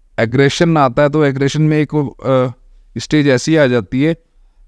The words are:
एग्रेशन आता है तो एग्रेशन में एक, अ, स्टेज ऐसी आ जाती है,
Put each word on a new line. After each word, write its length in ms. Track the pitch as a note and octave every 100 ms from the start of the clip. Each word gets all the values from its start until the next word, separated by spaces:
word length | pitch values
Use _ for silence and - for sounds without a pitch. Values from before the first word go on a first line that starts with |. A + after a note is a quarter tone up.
| _ -
एग्रेशन 580 | A2+ B2+ C#3 - E3+ D#3+
आता 260 | C3+ A#2+
है 60 | D3
तो 160 | D3+ C#3+
एग्रेशन 360 | C3+ C#3 D3+
में 160 | D#3 D3+
एक, 180 | D3 D3+
अ, 580 | C#3 - C3 C3 B2+ - - - _ A2+
स्टेज 280 | - D3+ C#3+
ऐसी 280 | B2 - D#3+
आ 120 | C3+
जाती 360 | B2 F#2+ B2+
है, 120 | D3+ E3 _ _ _ _